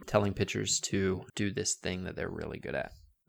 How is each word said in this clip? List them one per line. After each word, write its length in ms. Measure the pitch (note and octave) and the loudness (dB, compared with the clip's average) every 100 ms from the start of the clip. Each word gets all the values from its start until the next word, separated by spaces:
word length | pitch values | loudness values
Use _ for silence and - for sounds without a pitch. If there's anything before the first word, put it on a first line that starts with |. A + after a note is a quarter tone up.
| - | 2
telling 280 | G#2+ G2+ | 4 4
pitchers 460 | F#2+ G2+ - G2+ - | 2 0 0 2 0
to 420 | - G2 F#2+ F#2 - - | 2 2 2 2 -4 -2
do 160 | G#2 | 0
this 240 | F#2+ G2 - | 0 0 0
thing 280 | F2 F2+ | -2 -4
that 120 | F2+ - | -4 -4
they're 140 | - | -4
really 300 | D#2+ D2+ - | -4 -6 -6
good 160 | - C#2 | -4 -4
at. 160 | - - - _ | -4 -10 -20 _